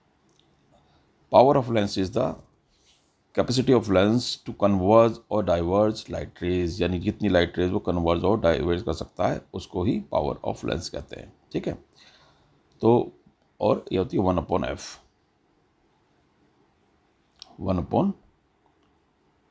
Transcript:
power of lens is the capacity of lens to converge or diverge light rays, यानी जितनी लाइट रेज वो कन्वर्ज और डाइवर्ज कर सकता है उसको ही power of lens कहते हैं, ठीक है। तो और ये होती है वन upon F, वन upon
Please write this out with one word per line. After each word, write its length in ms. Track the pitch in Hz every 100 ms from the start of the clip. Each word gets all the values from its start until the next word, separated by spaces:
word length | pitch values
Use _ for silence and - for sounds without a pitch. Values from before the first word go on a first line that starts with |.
| _ _ _ _ _ _ _ _ _ _ _ _ _
power 200 | 127 127
of 160 | 143 120
lens 260 | 117 101 101
is 120 | 95 113
the 180 | 131 - - _ _ _ _ _ _ _ _ -
capacity 360 | 92 123 127 123
of 100 | 98
lens 380 | 92 101 120 120 - -
to 60 | 113
converge 560 | 101 98 92 113 117 113 -
or 120 | 104
diverge 600 | 92 87 85 98 107 110 -
light 320 | 85 80 -
rays, 380 | 87 90 87 -
यानी 180 | 87 90
जितनी 300 | 95 107 104
लाइट 300 | 92 87 -
रेज 120 | 90
वो 80 | 101
कन्वर्ज 460 | - 87 82 85
और 160 | 92 95
डाइवर्ज 420 | 85 76 76 87
कर 100 | -
सकता 360 | 78 - - 98
है 180 | 151 -
उसको 280 | - - -
ही 180 | 87 208 -
power 220 | - 71 62
of 200 | - 113
lens 240 | 57 85 85
कहते 320 | - - -
हैं, 120 | - - _
ठीक 160 | 165 196
है। 60 | - - _ - _ _ _ _ _ _ _
तो 320 | 110 120 - - _ _ _ _
और 240 | 104 123 -
ये 60 | 92
होती 180 | 90 -
है 60 |
वन 160 | 92 90
upon 260 | 71 87
F, 160 | 64 - - - _ _ _ _ _ _ _ _ _ _ _ _ _ _ _ _ _ _ _ _ _ _ _ _ - -
वन 180 | 95 92
upon 340 | - - 196 - _ _ _ _ _ _ _ _ _ _ _ _ _